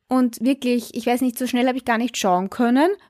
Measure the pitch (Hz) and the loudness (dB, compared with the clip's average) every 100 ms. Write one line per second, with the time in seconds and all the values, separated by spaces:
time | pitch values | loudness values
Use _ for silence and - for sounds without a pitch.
0 | - 254 247 226 226 277 247 240 226 - | -2 0 0 0 -2 0 0 -2 -4 -6
1 | 233 247 254 240 247 247 254 254 - 220 | -2 0 0 -2 -2 0 0 -2 -2 -2
2 | 240 - 202 180 190 - 240 254 330 403 | -2 -2 0 2 0 0 2 4 2 0
3 | _ | _